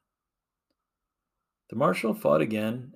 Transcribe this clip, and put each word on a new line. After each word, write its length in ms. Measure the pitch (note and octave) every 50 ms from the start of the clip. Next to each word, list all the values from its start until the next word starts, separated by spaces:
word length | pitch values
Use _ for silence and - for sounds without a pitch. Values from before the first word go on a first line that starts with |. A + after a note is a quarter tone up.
| _ _ _ _ _ _ _ _ _ _ _ _ _ _ _ _ _ _ _ _ _ _ _ _ _ _ _ _ _ _ _ _ _ _
The 40 | -
marshal 380 | G#2+ C#3 F3 F#3 - - A3+ G#3+
fought 280 | - - - D3 D#3
again 520 | D#3 - G#2+ G#2+ G#2+ A2 A#2 B2+ B2 C3+ -